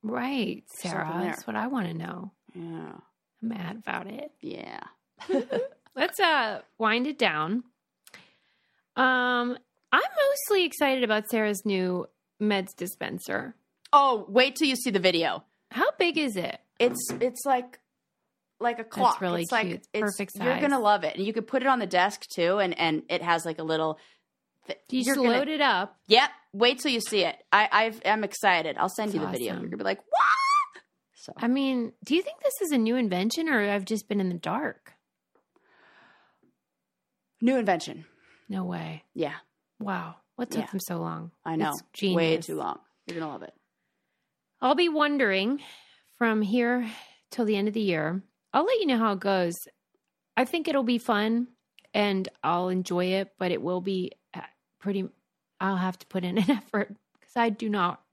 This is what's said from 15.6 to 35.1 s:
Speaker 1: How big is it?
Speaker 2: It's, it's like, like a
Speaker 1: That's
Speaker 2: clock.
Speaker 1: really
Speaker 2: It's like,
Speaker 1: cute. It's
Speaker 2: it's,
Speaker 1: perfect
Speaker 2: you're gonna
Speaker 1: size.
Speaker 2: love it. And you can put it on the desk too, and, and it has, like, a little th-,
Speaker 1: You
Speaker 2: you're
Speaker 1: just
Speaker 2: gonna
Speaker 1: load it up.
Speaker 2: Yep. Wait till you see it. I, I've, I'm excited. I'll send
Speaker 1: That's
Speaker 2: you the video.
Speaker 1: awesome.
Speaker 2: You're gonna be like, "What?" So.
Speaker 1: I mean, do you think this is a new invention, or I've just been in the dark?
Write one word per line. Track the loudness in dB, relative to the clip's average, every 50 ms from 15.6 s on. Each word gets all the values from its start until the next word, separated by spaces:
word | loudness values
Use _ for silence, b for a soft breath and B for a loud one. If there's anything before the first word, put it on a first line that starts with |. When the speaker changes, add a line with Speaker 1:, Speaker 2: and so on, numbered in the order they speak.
| _ _
Speaker 1:
How | -2 2 2 2 2 2
big | 0 0 2 0
is | -2 -2 -2
it? | -4 -6 -6 -8 -10 _ _ _ _
Speaker 2:
It's, | 2 2 2 0 -6 -6 -4 -2
it's | -2 -2 -2 -2 0
like, | 0 0 0 0 -4 -14 -20 _ _ _ _ _ _ _ _ _ _ _ _ _ _ _ _
like | -4 -4 -4 -4
a | -10
Speaker 1:
That's | -12 -4
Speaker 2:
clock. | 2 2 2 4 2
Speaker 1:
really | -2 -2 -2 -2
Speaker 2:
It's | -2 0
like, | 0 0 0
Speaker 1:
cute. | -2 -4 -8
It's | _ _ _
Speaker 2:
it's, | -2 -2
Speaker 1:
perfect | -2 -2 -4 -8 -8 -6
Speaker 2:
you're | -4 -2 0 0 2
gonna | 2 2 2
Speaker 1:
size. | 2 4
Speaker 2:
love | 4 4 4 2
it. | -4 -4
And | -2 -4
you | -2 -2
can | -4 -4
put | -2 -2 0 2
it | 4
on | 2 2
the | 0 0
desk | 2 2 2 2 0 -4 -14 -12 -4
too, | 0 2 2 2 2
and, | 2 0 0 0
and | 0 0 0 0 -2 _
it | -4 -4 2
has, | 2 0 2 0
like, | -4 -6 -6
a | -4
little | -2 0 0 0 0 -2 b b b b b b b _ _ _ _ _ _ _ -12
th-, | -12 -12 _ _
Speaker 1:
You | -4 -2
Speaker 2:
you're | 0 2 2
Speaker 1:
just | 4 4
Speaker 2:
gonna | 4 4 4
Speaker 1:
load | 2 0
it | 0 2
up. | 2 4 4 2 0 -4 -8 _ _ _
Speaker 2:
Yep. | 8 8 8 6 4 -8 _ _ -2
Wait | 4 4 4 4 2
till | -2 -2
you | -2 -2
see | -2 0 0 0 0
it. | 0 -2 -6 -2 _
I, | 4 4 4 6
I've, | 4 2 2 2 -2 -4 0
I'm | 0 0 2 0
excited. | -4 -6 0 2 4 4 4 2 -2 -2 -2
I'll | -2 -2
send | -2 -4 -4 -4
Speaker 1:
That's | -2
Speaker 2:
you | -2
the | -4 -4
video. | -4 -4 -4 -4 -6
Speaker 1:
awesome. | -6 -8
Speaker 2:
You're | -8
gonna | -8 -4
be | -2
like, | -2 -2 -4 -4 _
"What?" | 2 4 4 4 4 2 2 2 2 2 0 -2 _ -20 _ _ _ _ _ _ _
So. | _ -20 -20 -10
Speaker 1:
I | -4 0 0
mean, | 2 2 2 0 0 -2 -2 -4 -8 _ -6
do | 0 0
you | 0
think | 0 -2 -8 -2 -2
this | -2 -2 0
is | -2 0
a | 2 2
new | 2 2 2
invention, | 0 0 0 0 0 0 0 -2 -2 -2 0
or | 2 2 2 2
I've | 0 -2 -2
just | -2 -6 -6 -4 _
been | -2 0
in | 0 0
the | -2 -4
dark? | -4 -4 -4 -2 -4 -6 -8 _ _ -20 -20 _ _ _